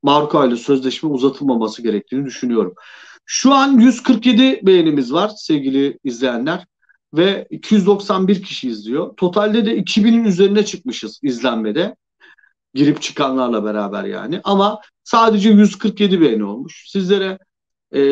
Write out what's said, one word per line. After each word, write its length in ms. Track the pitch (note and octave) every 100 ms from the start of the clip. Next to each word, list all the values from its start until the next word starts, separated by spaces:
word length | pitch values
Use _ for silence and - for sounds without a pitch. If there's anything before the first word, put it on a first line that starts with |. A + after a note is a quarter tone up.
Marco 440 | C#3+ D3 D3 D#3+ C3
ile 80 | A#2+
sözleşme 540 | - C#3 C3 B2+ D#3+
uzatılmaması 720 | C#3 C3+ C3 C#3+ A#2 A2+ G#2+
gerektiğini 440 | A#2 G#2 - C3 C#3
düşünüyorum. 480 | A#2 B2 A#2 F#2 - - - - - _
Şu 280 | - C4
an 260 | C#4 C#4 C4+
yüz 240 | A#3+ B3
kırk 220 | - A3+ A#3+
yedi 340 | A3+ C4 C4
beğenimiz 500 | F#3+ F#3 D#3+ D3 A#2+
var 180 | D3 G#3 G#3+
sevgili 640 | - D#3 C3+ C3+ C#3 -
izleyenler 640 | C3+ A#2 B2+ A#2+ C3+ F3+ F3+ _ _ _ _
ve 340 | D3+ F#3 G3 -
iki 260 | D#3+ - G#3+
yüz 100 | F#3
doksan 420 | G3+ - F#3 F#3+
bir 160 | G3+
kişi 260 | - - B2+
izliyor. 460 | A2 G#2 C3+ F3 -
Totalde 500 | F#3 F3+ G#3+ G#3+ G#3+
de 120 | A3+
iki 280 | F#3 - G#3
binin 180 | A#3
üzerine 420 | A3+ F3 G3 G3+ G#3
çıkmışız 540 | F3+ - A2+ G#2+ -
izlenmede. 720 | C#3+ A#2+ B2+ A2+ G#2+ A2+ G3 C4 _ _ _ _ _ _ _
Girip 280 | C3 C#3+ D3+
çıkanlarla 600 | - - C#3 C3 B2 A2
beraber 400 | G#2 G#2+ G2+ G2+
yani. 380 | G2 G2 G#2 E3+
Ama 380 | - G3 G3+ G#3+ - _
sadece 460 | - A#3 A3+ G#3+ G3+
yüz 280 | G#3 G#3 -
kırk 220 | G#3+ -
yedi 220 | G3+ F#3
beğeni 220 | D#3 A2
olmuş. 420 | G2+ G#2 E3 - -
Sizlere, 500 | G3 F#3 G3+ F#3+ F#3+ _ _ _ _ _
e, 100 | C#3 C#3